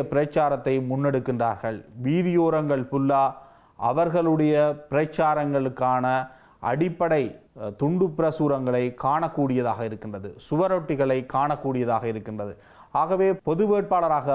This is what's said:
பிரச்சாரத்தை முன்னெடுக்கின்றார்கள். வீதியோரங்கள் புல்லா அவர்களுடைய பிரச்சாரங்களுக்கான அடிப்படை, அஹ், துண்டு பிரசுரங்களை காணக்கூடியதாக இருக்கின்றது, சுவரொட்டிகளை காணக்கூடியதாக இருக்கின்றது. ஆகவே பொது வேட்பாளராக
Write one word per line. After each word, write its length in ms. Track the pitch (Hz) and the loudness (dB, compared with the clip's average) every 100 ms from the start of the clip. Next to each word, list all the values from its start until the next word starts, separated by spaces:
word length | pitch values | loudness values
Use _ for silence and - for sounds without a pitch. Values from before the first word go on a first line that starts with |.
| 139 | 2
பிரச்சாரத்தை 720 | 139 151 160 147 135 135 135 | 0 0 2 2 0 0 -2
முன்னெடுக்கின்றார்கள். 1000 | 127 131 143 131 123 120 117 101 113 107 - 113 | -2 -2 0 0 -2 -2 -2 -2 -6 -8 -12 -6
வீதியோரங்கள் 840 | 127 170 180 170 165 156 151 139 127 | 0 0 2 2 2 2 0 -2 0
புல்லா 360 | 139 139 135 135 - - - _ - | 0 2 2 2 -2 -18 -20 _ -4
அவர்களுடைய 760 | 113 139 170 175 165 156 151 151 147 147 - | 0 2 2 2 2 2 4 4 2 -2 -2
பிரச்சாரங்களுக்கான 1160 | 139 156 156 156 151 143 139 131 123 127 127 127 131 131 - - _ | -2 0 0 2 2 0 0 -2 -2 0 2 0 0 -4 -14 -20 _
அடிப்படை, 600 | 117 139 175 165 170 156 117 - _ 123 | -4 0 -2 0 0 2 0 -8 _ -12
அஹ், 180 | 107 101 | -12 -2
துண்டு 300 | 143 180 185 | -2 2 0
பிரசுரங்களை 760 | 156 160 156 147 139 127 123 123 123 | 2 -2 2 0 0 0 0 0 -2
காணக்கூடியதாக 840 | 131 151 165 - 135 127 120 110 | -2 0 -2 -2 0 0 0 -2
இருக்கின்றது, 480 | 113 107 110 101 98 - | -6 -8 -10 -12 -12 -14
சுவரொட்டிகளை 800 | - 151 190 185 156 139 135 131 127 | -4 0 2 0 -2 0 2 0 0
காணக்கூடியதாக 800 | 131 147 143 139 127 120 113 | -2 0 -2 -2 -2 0 0
இருக்கின்றது. 500 | 113 110 107 107 101 - - - - | -2 -6 -8 -8 -10 -12 -20 -20 -6
ஆகவே 360 | 139 160 185 190 190 | -2 0 2 2 2
பொது 200 | - 165 208 | -2 0 2
வேட்பாளராக 600 | 202 202 180 165 147 135 | 2 2 0 2 0 2